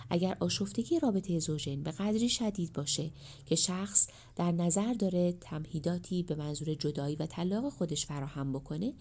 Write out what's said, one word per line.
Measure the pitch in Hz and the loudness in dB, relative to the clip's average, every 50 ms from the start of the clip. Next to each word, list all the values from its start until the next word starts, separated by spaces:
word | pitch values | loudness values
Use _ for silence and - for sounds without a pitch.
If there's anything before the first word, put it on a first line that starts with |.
| - - | -6 -2
اگر | 180 170 180 185 190 - | 0 0 2 0 -2 0
آشفتگی | - 175 - - 202 202 - - 233 - 339 330 | -2 -2 0 0 -2 -2 -2 -4 -2 0 0 2
رابطه | 302 247 196 190 185 - 170 165 | 2 2 2 2 0 0 -2 0
زوجین | 160 - 156 147 - 147 139 139 147 | 0 0 -2 -2 -2 -4 -4 -4 -4
به | 156 | -6
قدری | 160 - 196 208 214 220 233 240 | -4 -2 -2 0 2 2 2 2
شدید | 240 - 233 214 202 - 170 160 - | 2 0 0 -2 -2 -2 -4 -4 -2
باشه | - 143 - - - 147 156 - - - - - - - | -4 -2 -2 -2 -2 -2 -4 -6 -12 -16 -16 -18 -14 -2
که | - 156 | 0 2
شخص | 160 - - 180 185 196 202 - - - - - - - - - | 2 2 2 0 -2 -4 6 10 10 10 10 8 -18 -20 -18 -4
در | - 175 175 175 | 0 2 2 2
نظر | 170 170 175 165 190 208 233 247 | 2 4 4 4 4 4 2 0
داره | 214 208 185 185 180 175 175 175 | 2 0 2 2 4 2 2 2
تمهیداتی | 175 - - 160 151 156 - - 160 - 175 175 175 180 - 185 180 175 | -2 -8 -8 -8 -8 -8 -6 -6 -4 -2 -2 -2 -2 -4 -4 -2 -2 -2
به | 175 156 | -2 -4
منظور | 151 147 147 147 - 147 156 156 | -4 -4 -4 -4 -4 -2 -4 -4
جدایی | 151 - 147 147 147 139 143 151 | -2 -2 -2 -2 -2 -2 -4 -2
و | 151 156 | -4 -4
طلاق | 160 - - 170 180 196 214 254 285 | -6 -4 -4 -4 -2 -2 -2 -2 -4
خودش | - - 180 160 147 143 - | -4 -4 -4 -2 -2 -4 -4
فراهم | - 151 143 135 139 - 143 139 139 135 | -4 -6 -6 -6 -8 -6 -6 -4 -4 -4
بکنه، | 135 - - 151 151 196 254 311 - | -4 -6 -6 -6 -4 -4 -4 -6 -8